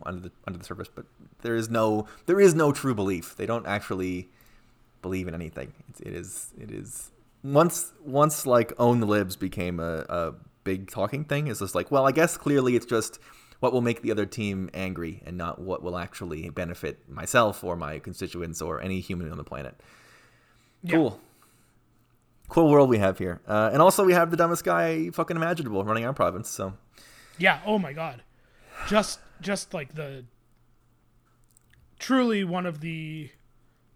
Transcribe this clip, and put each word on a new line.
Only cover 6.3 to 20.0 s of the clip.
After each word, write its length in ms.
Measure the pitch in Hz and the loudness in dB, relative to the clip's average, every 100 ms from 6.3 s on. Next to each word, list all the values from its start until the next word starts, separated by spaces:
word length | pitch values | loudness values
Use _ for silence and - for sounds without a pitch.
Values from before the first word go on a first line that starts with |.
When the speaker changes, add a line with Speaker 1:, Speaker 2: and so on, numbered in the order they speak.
| - - - | -12 -14 -16
Speaker 1:
it 100 | 107 | -14
is 400 | - 104 - - _ _ _ | -12 -12 -14 -18 _ _ _
once, 500 | 135 143 170 - - - | 0 4 4 2 -8 -12
once, 420 | 147 135 151 147 135 | -4 2 2 2 4
like, 260 | 120 113 - | 4 4 2
"Own 220 | 120 120 | 4 4
the 60 | 107 | 4
Libs" 280 | 104 92 | 2 0
became 460 | 92 92 - 90 87 | -4 -6 -4 -4 -4
a, 260 | 85 80 - | -4 -6 -4
a 260 | 87 82 58 - _ | -4 -4 -8 -18 _
big 280 | 98 95 95 | -6 -6 -6
talking 340 | - 101 - | -4 -4 -4
thing. 240 | - 143 147 | -4 -4 -2
It's 100 | 107 | -4
just 160 | 95 | -4
like, 160 | 90 87 | -4 0
well, 160 | 139 135 | 4 4
I 60 | |
guess 240 | 139 165 - | 4 2 2
clearly 400 | 156 139 127 120 | 2 4 4 2
it's 100 | - | 2
just 320 | 113 - - - - _ - | 0 -2 -8 -20 -20 _ -4
what 140 | 123 | 0
will 80 | 123 | 2
make 220 | 120 117 | 2 0
the 100 | 113 | -2
other 140 | 107 101 | -2 -2
team 440 | - 104 95 92 | -4 -4 -4 -6
angry 480 | - 95 85 82 98 - | -6 -8 -6 -8 -10 -12
and 100 | 90 | -8
not 240 | 85 - | -8 -8
what 220 | 95 87 | -6 -6
will 160 | 87 87 | -6 -8
actually 520 | 85 - 87 78 85 | -8 -10 -10 -8 -8
benefit 580 | 78 85 87 76 - - | -8 -8 -6 -8 -10 -14
myself 560 | - 87 123 110 - | -12 0 2 2 0
or 100 | 92 | -6
my 240 | 87 76 78 | -6 -6 -10
constituents 640 | - 87 92 87 85 82 | -12 -10 -10 -8 -10 -8
or 180 | 82 71 | -6 -6
any 200 | 95 95 | -6 -6
human 280 | 87 90 80 | -6 -8 -8
on 60 | 80 | -10
the 60 | |
planet. 300 | - 69 67 - - - | -12 -12 -12 -16 -20 -20